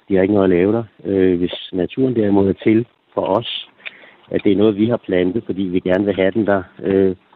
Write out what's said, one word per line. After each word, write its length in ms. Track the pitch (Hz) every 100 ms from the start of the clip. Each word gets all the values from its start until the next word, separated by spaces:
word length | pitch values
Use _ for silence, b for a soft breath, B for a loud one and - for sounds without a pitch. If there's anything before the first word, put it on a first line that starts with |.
| -
De 60 |
har 80 | 95
ikke 120 | 95
noget 100 | 104 95
at 40 | 87
lave 140 | 98
der. 120 | 113 110 _
Øh, 340 | 92 95 95 87
hvis 160 | 87 - -
naturen 440 | 92 85 - 131 117
derimod 320 | 104 101 98
er 40 | 87
til 220 | 117 110 120 _ _
for 120 | 104 87 101
os, 300 | - - - _ B B B B B
at 140 | -
det 80 | 104
er 40 | 95
noget, 200 | 110 98
vi 120 | 110
har 80 | 117
plantet, 460 | - 92 90 113 -
fordi 160 | 90
vi 180 | 95 90
gerne 240 | 92 92
vil 100 | 101
have 160 | 92 95
den 160 | 113 101
der, 160 | 98 90 -
øh, 340 | 95 98 95 92 _